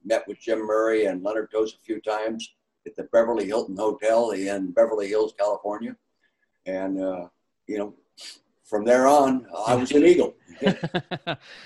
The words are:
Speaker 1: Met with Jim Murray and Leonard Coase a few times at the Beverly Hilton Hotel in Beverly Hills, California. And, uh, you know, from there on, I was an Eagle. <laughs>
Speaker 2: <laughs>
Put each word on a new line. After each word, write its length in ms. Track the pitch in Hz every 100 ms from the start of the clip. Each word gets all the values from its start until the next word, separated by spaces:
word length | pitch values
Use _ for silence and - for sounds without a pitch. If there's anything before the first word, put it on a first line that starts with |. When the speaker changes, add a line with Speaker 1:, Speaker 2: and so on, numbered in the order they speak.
| 95
Speaker 1:
Met 200 | 110 -
with 100 | 101
Jim 220 | - 113
Murray 460 | 107 110 113 110 101
and 140 | 92
Leonard 260 | 95 110 107
Coase 240 | 110 107
a 60 | -
few 200 | - 107
times 540 | 107 107 110 113 - _ _ _ -
at 80 |
the 140 | - -
Beverly 340 | 117 117 117 95
Hilton 300 | 110 - 95
Hotel 540 | 107 107 107 113 117
in 400 | 98 98 101 95
Beverly 380 | 87 98 107 98
Hills, 260 | 107 110 -
California. 600 | 101 101 104 104 117 131 _ _ _ _ _ _
And, 380 | - 92 95 95
uh, 240 | 95 92 87 _ _ _ -
you 120 | 104
know, 140 | 104 - _ _ - - _ _
from 220 | _ 107
there 240 | 110 123 131
on, 400 | 147 139 131 - 85 107
I 80 |
was 160 | 123 127
an 160 | 147 160
Eagle. 300 | 175 - -
<laughs> 60 | _ -
Speaker 2:
<laughs> 760 | 139 - 160 175 - 175 - 151 - -